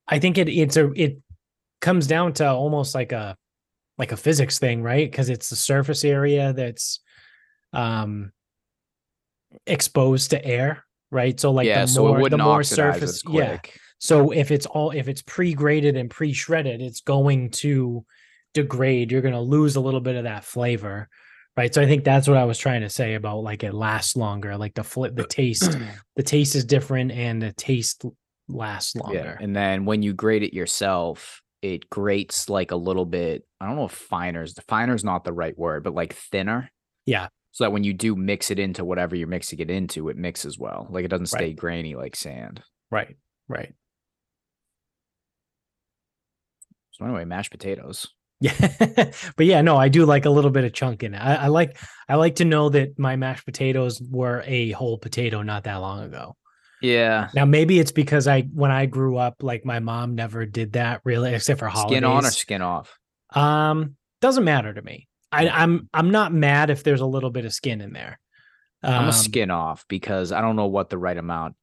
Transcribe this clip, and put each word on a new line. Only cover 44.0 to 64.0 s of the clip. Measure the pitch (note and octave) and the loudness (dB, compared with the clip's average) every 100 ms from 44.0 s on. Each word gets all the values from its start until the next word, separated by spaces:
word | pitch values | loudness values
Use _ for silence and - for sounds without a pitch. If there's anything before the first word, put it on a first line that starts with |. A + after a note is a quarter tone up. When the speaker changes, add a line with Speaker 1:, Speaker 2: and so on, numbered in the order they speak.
| _ _ _ _ _ _ _ _ _ _ _ _ _ _ _ _ _ _ _ _ _ _ _ _ _ _ _ _ _ | _ _ _ _ _ _ _ _ _ _ _ _ _ _ _ _ _ _ _ _ _ _ _ _ _ _ _ _ _
Speaker 2:
So | - A2+ | -12 -8
anyway, | A2 E2+ | -8 -6
mashed | F2+ G2+ | -8 -8
potatoes. | - G2 G2 - F#2+ - _ _ - | -10 -10 -10 -10 -14 -16 _ _ -4
Speaker 1:
Yeah. | C#3 - F#3+ - | -2 2 0 2
<laughs> | A3 - C#3+ - F3 - | 0 2 0 -2 -8 2
But | D#3+ | 6
yeah, | F3 | 6
no, | D#3+ C#3+ | 6 6
I | C3+ | 6
do | D3 D#3 | 6 6
like | C#3+ D3 | 6 6
a | |
little | C#3+ C#3+ | 6 6
bit | C3+ B2 | 4 0
of | |
chunk | - B2+ A2 | -2 -6 -4
in | A2 | -8
it. | G2 | -4
I, | B2 D3 | 0 0
I | C#3+ | 2
like, | D#3 E3+ - - - - | 2 2 -2 -20 -14 0
I | C#3+ | 2
like | E3 - | 2 4
to | E3+ | 2
know | D#3 D3 | 4 4
that | C#3+ C3+ - | 4 2 0
my | C3+ C3 | -2 -2
mashed | C3 B2+ - | -4 -6 -10
potatoes | C3 C3 C3 B2 A2+ B2 | -4 0 0 0 -4 -6
were | B2+ B2 A#2+ - | -4 -2 -2 -2
a | B2+ A#2 | -2 -2
whole | G2+ B2+ A2 | -2 -4 -6
potato | - - A#2+ G#2+ | -6 -4 -4 -2
not | G#2 G#2 G2+ | -4 -6 -6
that | G2 | -8
long | F#2+ G2 | -8 -10
ago. | - - - - _ _ _ _ | -12 -14 -16 -18 _ _ _ _
Speaker 2:
Yeah. | B2+ A#2+ A2+ A2 G#2+ C#3 | 2 4 4 2 0 4
Speaker 1:
Now, | C#3 | 6
maybe | D3+ D#3+ F#3 | 6 6 6
it's | D3 | 4
because | - C#3+ D3 C3+ | 2 2 2 4
I, | C3+ | 2
when | C3 D3+ C#3 | 2 0 2
I | C3+ C3+ | 2 0
grew | B2 C3+ B2 | 0 -2 0
up, | B2 A#2 | -2 -4
like, | C3+ A#2 C3 | -6 -6 -6
my | A#2 | -6
mom | A2+ A#2 A#2+ A#2 | -4 -6 -6 -6
never | A2+ A2+ A2 | -6 -6 -6
did | A#2 A2 | -6 -4
that | A#2+ A#2+ A#2+ | -2 -2 -4
really, | B2+ A#2 B2 | -2 0 0
except | A#2 - C3+ | 0 0 0
for | A2 | -2
Speaker 2:
Skin | G#2+ G#2+ C3 | 0 2 2
on | C3 | 4
or | C3 | 4
Speaker 1:
holidays. | C3 - | 2 0
Speaker 2:
skin | - G2+ | -2 -4
off? | F2+ E2+ - - _ _ _ | -2 -4 -8 -20 _ _ _
Speaker 1:
Um, | C#3+ D3 D3+ D#3 D#3 D#3 - | 2 4 4 2 0 -4 -8